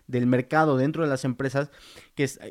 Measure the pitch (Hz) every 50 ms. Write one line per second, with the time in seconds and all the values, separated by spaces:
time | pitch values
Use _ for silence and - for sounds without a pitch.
0 | _ - 127 123 123 123 127 123 127 - 156 156 160 156 139 131 131 147 151 156
1 | 165 147 135 127 - 135 120 - 135 135 131 139 147 - - - - - - -
2 | - _ _ - 143 - - - - 110